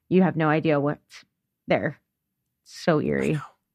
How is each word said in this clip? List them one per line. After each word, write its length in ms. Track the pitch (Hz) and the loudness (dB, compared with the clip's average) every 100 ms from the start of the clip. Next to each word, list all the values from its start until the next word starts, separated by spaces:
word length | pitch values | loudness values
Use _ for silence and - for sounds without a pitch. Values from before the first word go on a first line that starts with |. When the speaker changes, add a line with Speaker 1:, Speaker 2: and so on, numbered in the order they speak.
| _ | _
Speaker 1:
You 120 | 180 | 2
have 120 | 180 160 | 4 2
no 140 | 156 | 0
idea 280 | 156 160 147 | 0 0 0
what's 460 | 143 151 _ - - _ _ _ - | -2 -6 _ -20 -20 _ _ _ -4
there. 320 | 147 117 135 _ _ _ _ _ _ | -2 -2 -8 _ _ _ _ _ _
So 360 | _ - - 151 | _ -6 0 0
Speaker 2:
I 40 | |
Speaker 1:
eerie. 280 | 147 69 135 | 0 -2 -2
Speaker 2:
know. 80 | 151 - _ _ | -4 -6 _ _